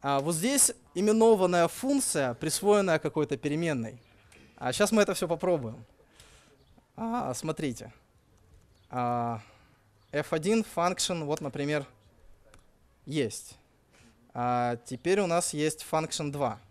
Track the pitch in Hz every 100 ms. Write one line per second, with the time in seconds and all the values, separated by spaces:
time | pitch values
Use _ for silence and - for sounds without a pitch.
0 | 139 139 143 165 202 277 - - - 175
1 | 208 220 226 220 185 175 170 - 262 285
2 | 247 165 131 120 160 - 196 208 190 160
3 | 160 160 147 135 147 151 170 139 110 120
4 | _ - - - - - 123 123 202 220
5 | 202 185 175 165 180 170 117 113 110 _
6 | _ _ - - _ _ _ - _ -
7 | 226 233 135 123 160 156 156 117 113 -
8 | _ _ _ _ _ - _ _ _ 127
9 | 123 120 117 113 - - _ _ _ _
10 | _ 143 151 165 160 226 220 - 170 180
11 | - 175 147 156 147 151 143 151 139 -
12 | _ _ - - - - _ _ _ _
13 | - 151 120 - - - _ _ _ _
14 | - _ _ 123 123 123 120 120 - 127
15 | 170 196 190 170 175 151 151 151 - 160
16 | 156 - 147 143 135 110 -